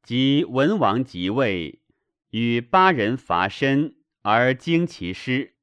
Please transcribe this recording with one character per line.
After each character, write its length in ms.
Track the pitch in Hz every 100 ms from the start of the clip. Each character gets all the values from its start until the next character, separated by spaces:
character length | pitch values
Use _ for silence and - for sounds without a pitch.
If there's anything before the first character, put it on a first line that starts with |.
及 420 | _ 120 135 143
文 320 | 139 123 147 214
王 260 | 113 110
即 260 | 131 87 90
位， 520 | 117 120 92 78 - _ _ _ _ _
与 320 | 110 117 117
八 300 | 120 190 190
人 260 | 147 104 131
伐 320 | - 85 95
申， 460 | - 139 139 156 _ _ _
而 320 | 104 113 123
惊 320 | 131 - 165
其 260 | 170 - 87
师。 440 | 90 - 127 110 _